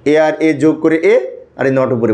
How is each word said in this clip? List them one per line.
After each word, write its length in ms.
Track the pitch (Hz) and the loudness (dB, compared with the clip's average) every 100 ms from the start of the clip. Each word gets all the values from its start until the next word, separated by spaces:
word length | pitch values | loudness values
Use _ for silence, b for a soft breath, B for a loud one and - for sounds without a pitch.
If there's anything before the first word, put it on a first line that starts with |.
| - | 0
এ 20 | 151 156 | 2 0
আর 80 | 151 160 | 0 -2
এ 20 | 143 | 2
যোগ 120 | 151 156 | 0 0
করে 120 | 160 160 180 | 0 0 2
এ, 20 | 240 - - - - | 0 0 -10 -20 -6
আর 60 | 135 | -2
এই 60 | 131 | 0
নট 120 | 127 120 | -2 -2
উপরে 140 | 113 | -2